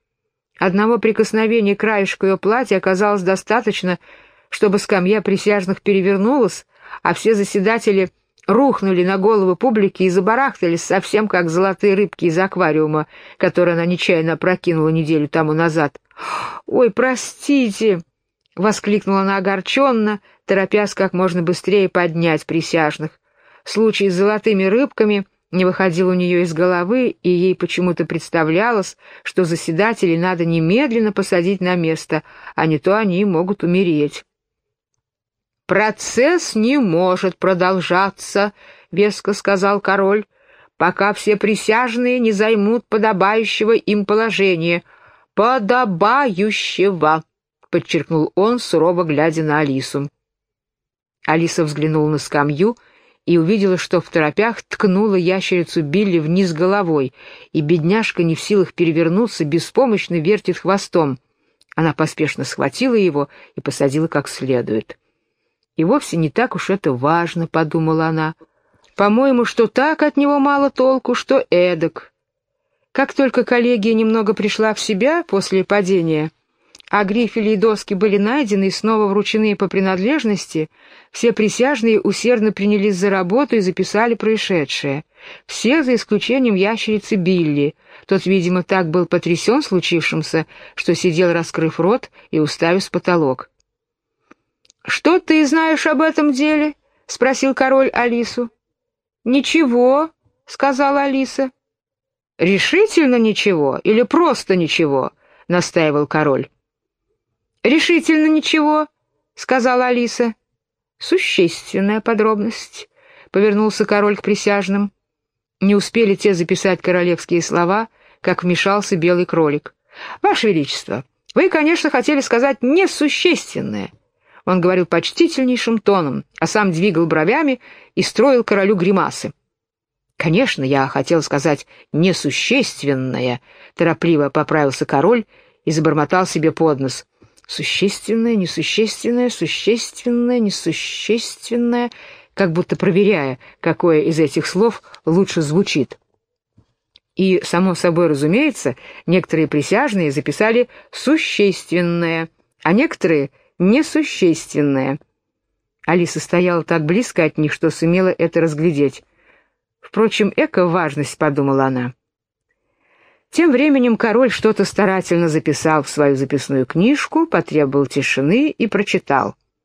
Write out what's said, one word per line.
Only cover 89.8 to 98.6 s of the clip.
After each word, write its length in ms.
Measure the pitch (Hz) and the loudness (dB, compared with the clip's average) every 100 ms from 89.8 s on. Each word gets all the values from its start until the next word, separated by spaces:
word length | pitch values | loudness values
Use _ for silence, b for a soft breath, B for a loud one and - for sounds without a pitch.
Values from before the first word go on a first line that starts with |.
| - 170 - 160 - 160 160 B B - | 0 -2 -2 -4 -2 -4 -4 B B -6
что 180 | - | -2
сидел, 380 | 165 180 160 175 | 0 0 2 2
раскрыв 480 | 165 160 - 160 - | 0 -2 -2 -2 0
рот 320 | 175 254 - b b | 0 0 -4 b b
и 100 | 156 | -2
уставясь 480 | 147 - 165 190 - | -2 0 0 0 -2
в 40 | |
потолок. 580 | 175 - 170 139 127 - _ _ _ _ _ _ _ _ - _ _ _ _ - | -4 0 2 0 -2 -10 _ _ _ _ _ _ _ _ -20 _ _ _ _ -10
"Что 340 | - 302 349 | -2 2 2
ты 260 | - 311 285 | 2 2 4
знаешь 400 | 320 320 302 311 | 2 2 0 0
об 160 | 294 | 2
этом 300 | 320 311 294 | 2 2 0
деле?" 420 | 254 302 302 302 - _ _ - | 0 0 2 -2 -6 _ _ -16
спросил 480 | - - - 269 | -2 -2 2 0
король 360 | 262 262 269 262 | 2 2 4 2
Алису. 600 | - 240 233 220 - 233 - | 0 0 -2 -2 -6 -8 -12